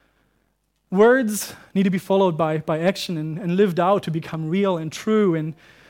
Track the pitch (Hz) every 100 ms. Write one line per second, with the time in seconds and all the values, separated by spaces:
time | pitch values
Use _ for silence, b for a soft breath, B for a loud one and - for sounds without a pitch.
0 | _ _ _ _ _ _ _ _ - 185
1 | 233 262 220 208 - - B 196 196 180
2 | - 190 190 156 160 156 151 156 175 196
3 | - 165 156 156 175 180 202 165 175 202
4 | - 160 - 160 156 185 196 170 160 -
5 | 220 214 202 160 156 - b b b